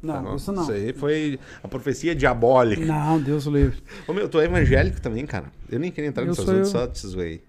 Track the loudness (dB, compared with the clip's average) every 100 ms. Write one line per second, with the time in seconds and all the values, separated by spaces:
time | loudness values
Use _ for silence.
0 | -6 -6 -6 -6 -4 -4 -2 -2 -4 -2
1 | 0 0 0 -4 -10 -16 -10 -6 -4 -2
2 | -2 2 2 4 6 6 6 2 0 0
3 | 2 2 2 -2 0 4 4 2 -10 -20
4 | -8 -4 0 2 2 4 4 4 2 -2
5 | -6 -6 -6 -8 -8 -16 -8 -4 -4 -4
6 | -6 -2 -2 -2 2 2 2 0 -4 -6
7 | -8 -6 -6 -8